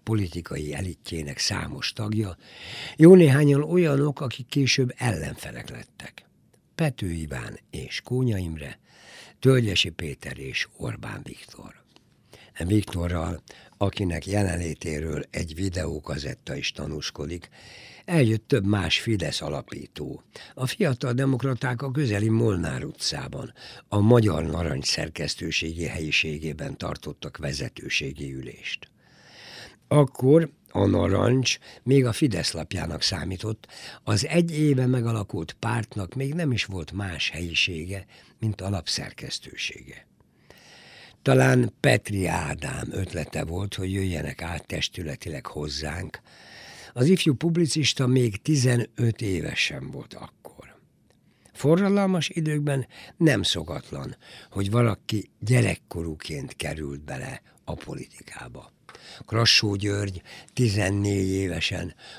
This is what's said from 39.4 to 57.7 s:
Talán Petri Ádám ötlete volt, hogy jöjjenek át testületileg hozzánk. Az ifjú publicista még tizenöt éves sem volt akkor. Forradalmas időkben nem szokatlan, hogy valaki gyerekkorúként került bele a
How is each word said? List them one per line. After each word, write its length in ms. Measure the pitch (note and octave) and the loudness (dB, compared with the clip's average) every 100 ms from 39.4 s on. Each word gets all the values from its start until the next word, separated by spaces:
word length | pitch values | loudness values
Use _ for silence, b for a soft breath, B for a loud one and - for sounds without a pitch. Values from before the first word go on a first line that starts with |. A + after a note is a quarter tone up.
| - - - - - - - _ _ B B B B B B B B B | -12 -10 -8 -10 -16 -20 -20 _ _ B B B B B B B B B
Talán 500 | - C3 C3 B2+ A#2 - | 4 6 6 6 4 2
Petri 460 | C3 A2+ - G2+ F2 | 2 2 0 -2 0
Ádám 640 | F2 D2+ D#2 - - - | 0 -2 -6 -8 -8 -8
ötlete 540 | - F#2 E2+ - - | -6 -6 -6 -6 -6
volt, 300 | D#2+ F2 G2 | -4 -6 -6
hogy 180 | - F#2+ | -6 -4
jöjjenek 500 | G2 F#2+ D#2+ D2+ - | -2 -2 -2 -6 -8
át 240 | E2 F2 - | -8 -8 -8
testületileg 800 | - - - D#2+ C#2 F2 C#2+ - | -6 -6 -6 -10 -10 -10 -10 -10
hozzánk. 720 | D2+ D2 C#2+ D2+ E2 F#2+ - B B B B B B B | -8 -8 -6 -6 -8 -10 -12 B B B B B B B
Az 140 | B2 C#3 | 0 4
ifjú 280 | F#3+ D#3+ | 4 4
publicista 720 | A#2+ E3+ E3 D#3 E3 C3+ - B2+ | 2 0 2 2 2 0 0 2
még 360 | C3 A#2+ G2+ | 4 2 0
tizenöt 760 | - D3 B2+ A#2+ A2+ - A#2+ - | 0 2 4 2 0 0 0 0
éves 380 | G#2+ F2 D#2 - | -2 -2 -2 -2
sem 320 | - - C3+ | -2 -4 -10
volt 240 | C#3 - | -12 -14
akkor. 640 | - - _ - - - - _ _ _ _ b b b | -16 -18 _ -20 -20 -20 -20 _ _ _ _ b b b
Forradalmas 760 | - C#3+ E3+ G3+ G3+ F#3+ F3+ - | -2 4 4 4 4 2 0 -2
időkben 580 | E3+ D#3 D3+ D3 C3+ - B B - | -2 -2 0 0 -2 -4 B B 2
nem 260 | E3 A2 | 4 4
szokatlan, 720 | - F2 E2 D#2 - C#2 C2+ - B B B | 0 -2 -4 -8 -10 -12 -12 -14 B B B
hogy 200 | G2 G2 | -4 0
valaki 600 | A#2 A#2 G2 - G#2+ - _ | 2 2 0 -4 -6 -6 _
gyerekkorúként 1160 | G#2+ B2 A2 E2 _ E2+ E2 D#2 - D2+ - - | 2 4 4 0 _ -8 -6 -8 -8 -8 -10 -8
került 480 | D2+ D#2 C#2+ C#2 | -8 -6 -8 -10
bele 380 | D2 C2 C2+ - b b | -10 -10 -10 -12 b b
a 100 | - | -10